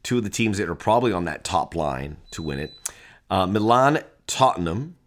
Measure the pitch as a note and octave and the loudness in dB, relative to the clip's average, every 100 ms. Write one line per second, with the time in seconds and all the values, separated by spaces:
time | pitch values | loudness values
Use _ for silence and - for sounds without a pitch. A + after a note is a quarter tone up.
0 | - B2 G2+ - A2 G2+ E2+ E2 - A#2 | -2 -2 -2 -2 0 0 -4 -4 2 2
1 | B2 F#2 E2+ D2+ - F2 - E2 D2+ C2 | 2 0 -2 -6 -2 -2 -2 -2 -2 -4
2 | C#2+ D2+ - - D#2 C#2 D2+ - - - | -8 -12 -14 -10 -6 -6 -8 -10 -14 -14
3 | - - _ F#2+ F#2 G#2 G#2+ A#2+ C#3 D3+ | -20 -20 _ 0 2 2 4 6 6 2
4 | - _ - - C3 - E2+ F#2 D#3 F3 | -4 _ -10 2 2 2 -2 -4 -6 -14